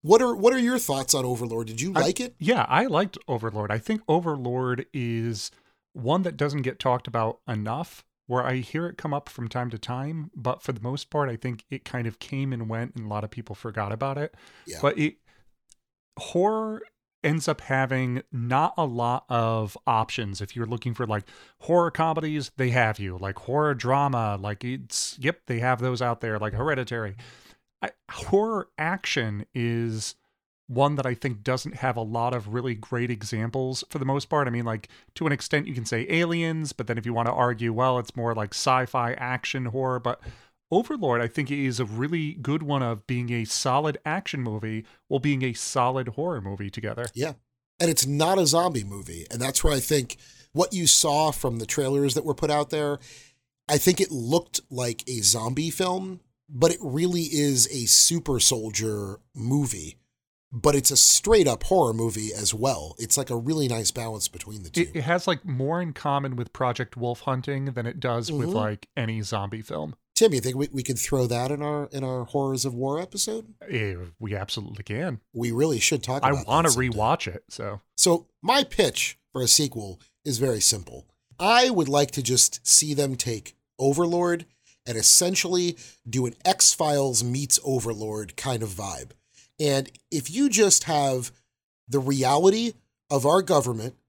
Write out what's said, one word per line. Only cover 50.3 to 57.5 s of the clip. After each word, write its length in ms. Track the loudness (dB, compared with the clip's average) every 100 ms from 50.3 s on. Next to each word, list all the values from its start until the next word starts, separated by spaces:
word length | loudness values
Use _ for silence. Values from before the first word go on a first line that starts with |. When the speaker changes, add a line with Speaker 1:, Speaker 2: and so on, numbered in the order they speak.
| -20 _
Speaker 1:
what 200 | 0 0
you 140 | 2 4
saw 460 | 4 4 4 2
from 260 | 0 -2 -2
the 80 | -4
trailers 480 | 0 2 2 2
that 120 | 0 -2
were 100 | -2
put 160 | 2
out 180 | 2 0
there, 300 | -2 -2 -4 -8 -20 -20 _ _ _ 2
I 120 | 4
think 200 | 4 4
it 120 | 0
looked 500 | -2 0 0 0 -8 _
like 340 | -6 -4 -4 -6
a 120 | 0
zombie 500 | 2 2 0 -2 -2
film, 480 | -2 -2 -2 -6 -12 _ _ _
but 220 | 4 4
it 80 | 4
really 440 | -2 0 2 2
is 440 | 0 2 4